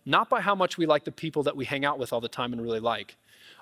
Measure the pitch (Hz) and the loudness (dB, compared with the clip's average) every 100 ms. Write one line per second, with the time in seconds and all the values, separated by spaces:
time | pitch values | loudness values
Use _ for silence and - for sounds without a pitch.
0 | - 160 226 247 185 196 180 - 160 151 | 0 2 4 2 2 2 0 0 2 2
1 | 156 - 165 151 143 139 123 139 143 139 | 0 -8 -4 0 0 -2 -2 0 0 0
2 | 123 120 113 - 123 120 117 113 113 110 | -2 -4 -4 -4 -4 -2 -2 0 0 -2
3 | 101 - _ - - - | -6 -18 _ -20 -20 -10